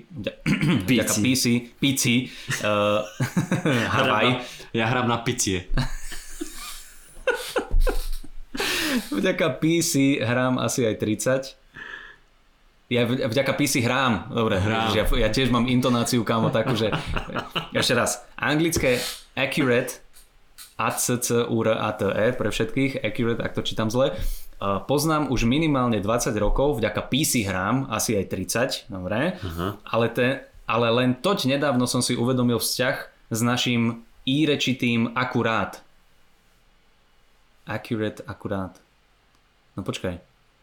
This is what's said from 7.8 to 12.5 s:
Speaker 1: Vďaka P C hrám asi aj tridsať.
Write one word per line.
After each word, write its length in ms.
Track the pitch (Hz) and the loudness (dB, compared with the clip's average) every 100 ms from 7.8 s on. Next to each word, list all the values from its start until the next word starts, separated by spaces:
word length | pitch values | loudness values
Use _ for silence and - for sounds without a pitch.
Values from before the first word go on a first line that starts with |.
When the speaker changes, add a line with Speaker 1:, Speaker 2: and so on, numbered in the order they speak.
| - - - - - - - - - 359 320 254 - | 4 4 0 -4 -6 -12 -10 -6 -4 -2 0 -2 -2
Speaker 1:
Vďaka 360 | 294 185 180 165 - | -2 0 2 0 2
P 260 | 160 170 | 2 2
C 100 | 160 139 135 143 | 2 2 4 2
hrám 400 | 113 123 127 123 | 0 2 2 0
asi 260 | 117 - | 0 2
aj 120 | 113 101 | 0 2
tridsať. 460 | 107 107 127 135 175 - _ - - - - - _ _ _ | 0 0 0 0 -2 -14 _ -18 -16 -16 -18 -20 _ _ _